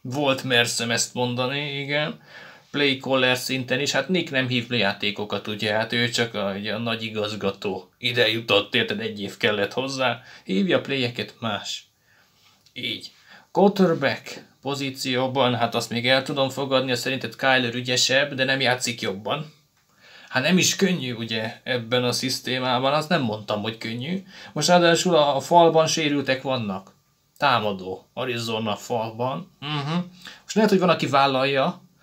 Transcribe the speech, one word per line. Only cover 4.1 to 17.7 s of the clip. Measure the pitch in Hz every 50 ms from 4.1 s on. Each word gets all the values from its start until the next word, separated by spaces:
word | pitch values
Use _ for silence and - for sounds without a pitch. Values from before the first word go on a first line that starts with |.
| 185 175 156 -
nem | 139 131 127 123
hív | 123 123 117 - 123
játékokat, | 120 101 98 101 - - 104 101 - 104 101 - 101 -
ugye, | - 107 101 107 107 104
hát | 110 113 113 -
ő | 120 120 117
csak | 120 - 120 117 -
a, | 107 101 101 98
ugye, | 98 101 107 101
a | 110
nagy | 117 117 113 113 110
igazgató. | 110 107 107 104 101 107 101 98 98 98 - - 104 92 92 - _ _ _
Ide | - 123 120 120 117 110
jutott, | 110 113 113 - 104 101 101 - -
érted, | 120 110 - 107 104
egy | 113 107 104 104 101
év | 98 -
kellett | - - 113 104 104 101 98 -
hozzá. | - 131 135 135 131 131 123 120 120 - - - - _
Hívja | - 190 196 202 180 147 127
playeket | 123 - 135 135 123 117 120 - 104 - - _
más. | - 113 104 98 - - - - - _ _ _ _ _ _ _ _ _ _ _ _ _ _ _ _ _ _
Így. | 123 127 123 107 92 - - _ _ _ - - - - _
Quarterback | _ 170 185 202 196 196 190 170 165 139 135 127 110 - - - - - - _ _ _ _
pozícióban, | 131 143 131 139 135 131 - - 135 127 123 131 127 117 139 131 123 123
hát | 117 120 113 -
azt | 120 117 -
még | 113 120 117 123
el | 131 135 131
tudom | - 151 139 135 131
fogadni, | 131 - 139 131 135 131 131 135
hogy | 123 120
szerinted | - 135 131 127 - 113 -
Kyler | - - 135 131 131 127 117